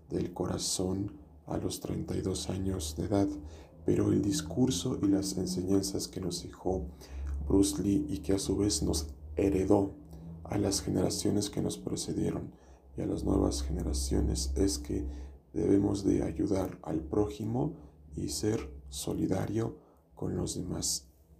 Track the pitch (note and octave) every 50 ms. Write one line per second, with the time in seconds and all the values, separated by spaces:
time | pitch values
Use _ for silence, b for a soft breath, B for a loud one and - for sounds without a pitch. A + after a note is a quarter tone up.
0 | B - E2 F#2 - - - - F2+ F2+ F#2 F2 - - - - F#2 F#2 F#2+ G2
1 | G2+ - - - - - - - - - - F2+ - - - - - - - F#2
2 | - - F#2+ F#2 G2 F#2+ F#2 - - - F#2 F#2+ F#2+ F#2+ F#2+ F#2 D#2 - - -
3 | F#2 G2+ G2+ G2+ G2+ G2 - - - B B B B B B B - - - -
4 | G#2 G#2 G2+ G2 - G2+ F2+ - - - - B2 B2+ - - - - B2+ - -
5 | G#2 G2 G2 F#2 F#2 - - F#2 F#2 F2+ - F2+ F2+ F#2+ G2 G2 F#2+ - - F2
6 | E2 - - F#2+ F#2 E2+ E2+ - - - - - - A2+ G#2 E2+ D#2+ - B B
7 | B B B B B B B B B - F#2 G2 G2 - - F#2 F#2 G2+ G2+ G2
8 | - - G2 - - G2 G2 G2 - - F#2+ F#2+ G2+ G#2 - - G2 F#2+ F#2+ -
9 | - - - - - - - - G2 G2 F#2 F#2 F#2+ F#2+ G#2 G2+ G2 - - -
10 | - - B B B B B B B - A2 G#2 G2+ G2 G2 - - G2+ G2 F#2+
11 | F#2+ F#2+ F2+ - - G#2 G2+ G#2 G2 - - G2 F#2 F#2 - - - - - -
12 | - - - - F#2 - - - - - - B B B B B B B - -
13 | F#2 F#2+ F#2+ G2+ G2+ G2 G2 G2 G2 G2 - - - - E2 F2 - - - -
14 | - - G2+ F#2+ - - - - - - - - G2 G2 - - - - G2+ G2+
15 | - C#2 B B B B B B B - - F#2 F#2 F#2+ G2 G2+ G2+ G#2 G2+ G2+
16 | G2 G2 G2 G2 - - - - G2+ G#2 G2 F#2 F2+ - - - - D#2+ E2 D#2+
17 | D#2 D2+ - G#2+ G#2 - - - A2 A2 A#2 B2+ C#3+ D#3+ - B B B B B
18 | B - - G2 G2 G2 - - G#2+ G#2+ A2 - - - - - - - - -
19 | - F#2 F#2 F#2 F#2 - G2 G2+ G#2 - G2+ A2 A#2 A#2 - B B B B B
20 | B B - - G2+ G2 F#2+ F#2 F#2 F2+ - F2+ F2+ F2+ F2 F2 F2 - - -
21 | - - - - - - -